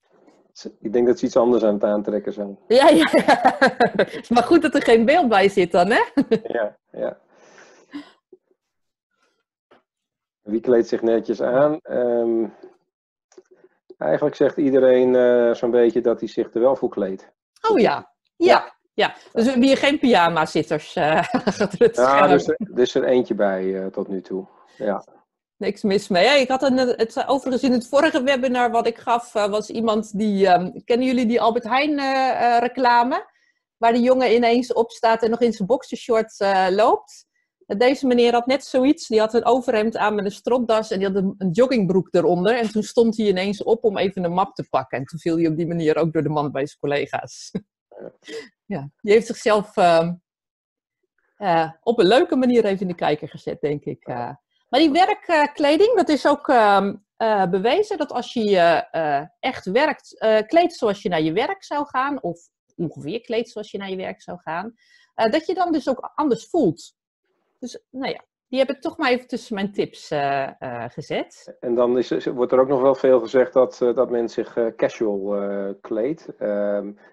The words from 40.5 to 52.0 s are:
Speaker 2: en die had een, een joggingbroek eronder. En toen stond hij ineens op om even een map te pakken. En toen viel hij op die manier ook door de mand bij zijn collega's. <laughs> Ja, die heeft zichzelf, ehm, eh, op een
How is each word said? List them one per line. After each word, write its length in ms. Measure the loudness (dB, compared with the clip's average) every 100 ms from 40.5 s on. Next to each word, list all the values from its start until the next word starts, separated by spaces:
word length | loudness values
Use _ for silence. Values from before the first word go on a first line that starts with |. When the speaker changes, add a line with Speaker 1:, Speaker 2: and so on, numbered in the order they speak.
| -2 0 -2 -2
Speaker 2:
en 60 | -4
die 80 | -2
had 80 | 0
een, 200 | -2 -2
een 140 | -2
joggingbroek 560 | 2 2 2 2 0 2
eronder. 440 | 0 2 2 0 0
En 140 | -2
toen 120 | -4
stond 340 | -4 0 2 2
hij 80 | 0
ineens 360 | 0 -2 -4
op 200 | -2 0
om 140 | 0 0
even 260 | -4 -2
een 100 | -4
map 220 | -2 -4 -6
te 140 | -6
pakken. 280 | -4 -4 -8
En 80 | -8
toen 140 | -8
viel 180 | -4 0
hij 100 | 0
op 100 | -2
die 100 | -4
manier 300 | -2 0 0
ook 160 | 0
door 100 | 0
de 60 | -2
mand 220 | -2 -4
bij 140 | -4 -8
zijn 140 | -6
collega's. 720 | -4 -4 -4 -8 -10 -16 -12
<laughs> 80 | -14 -14 _ _ -20 -20 _ -16 -16 -16 _ -14
Ja, 240 | -12 -12 _
die 120 | 2
heeft 140 | 2 2
zichzelf, 500 | -4 0 0 0 0
ehm, 360 | 4 4 2 -6 _ _ _ _ _ _ _ _ _ _ _ -8
eh, 360 | 0 0 0 -4
op 180 | -2
een 60 | 2